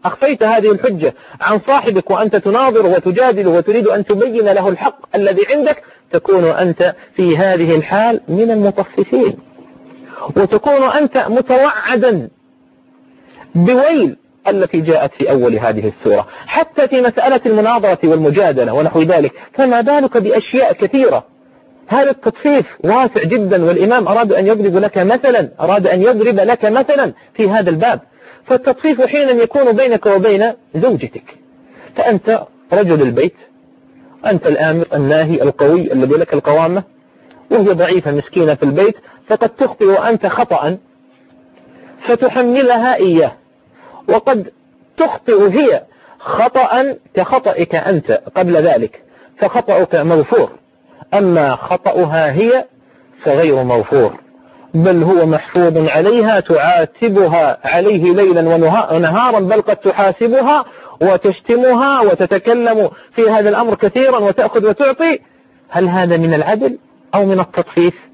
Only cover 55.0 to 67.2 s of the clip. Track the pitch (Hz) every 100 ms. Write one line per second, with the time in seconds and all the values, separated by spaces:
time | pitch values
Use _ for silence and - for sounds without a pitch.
55 | 165 185 160 151 - 180 175 160 156 143
56 | 180 240 220 208 - 160 147 175 156 _
57 | 226 196 180 170 151 123 135 170 196 202
58 | 175 175 196 170 165 165 165 202 - 160
59 | 165 175 247 226 185 214 208 208 202 185
60 | 196 180 233 262 254 294 254 - - -
61 | 175 185 208 185 - 240 254 240 277 269
62 | 214 175 180 196 208 240 233 220 196 -
63 | - - 226 220 208 208 233 208 208 -
64 | 262 247 202 190 220 233 214 208 277 262
65 | 330 302 _ _ _ _ _ 170 185 180
66 | 180 170 165 156 151 214 262 247 _ _
67 | _ 196